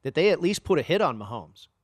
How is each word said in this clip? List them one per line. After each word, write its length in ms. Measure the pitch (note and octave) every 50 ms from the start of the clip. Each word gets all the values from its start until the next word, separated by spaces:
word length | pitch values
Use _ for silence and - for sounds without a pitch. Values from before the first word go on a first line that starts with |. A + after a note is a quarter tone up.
| -
that 120 | C#3 -
they 160 | - E3+ G#3
at 100 | F#3+ -
least 240 | - F3 G#3 - -
put 160 | - F#3+ D#3
a 20 | B2
hit 180 | - E3 G#3
on 160 | G#3+ D#3+ A#2+
Mahomes. 520 | A2 G#2 G#2 A#2+ A2+ E2+ D2+ - - - - _ _